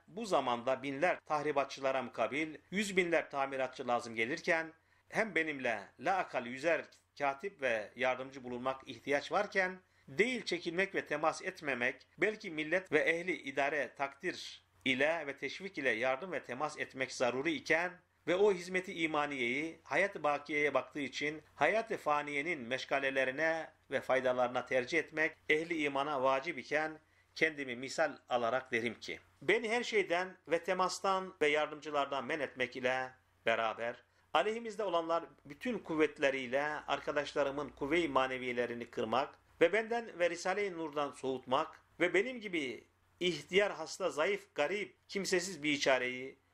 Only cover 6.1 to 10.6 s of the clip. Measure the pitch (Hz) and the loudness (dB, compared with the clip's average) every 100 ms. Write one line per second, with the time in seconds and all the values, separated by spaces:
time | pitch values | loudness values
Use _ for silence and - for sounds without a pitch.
6.1 | 185 170 139 120 127 151 156 123 - _ | 0 0 -4 -6 -2 2 2 0 -16 _
7.1 | - 143 139 202 165 135 113 98 - 127 | -2 -2 -2 -6 -4 0 0 -2 -2 0
8.1 | 127 135 135 123 123 131 131 - 117 - | 0 -4 -10 -8 -4 -4 -4 -8 -10 0
9.1 | 143 - 170 208 196 185 185 - _ - | 0 2 0 0 0 0 -2 -14 _ -4
10.1 | 139 226 247 - 170 | 2 2 0 -2 -4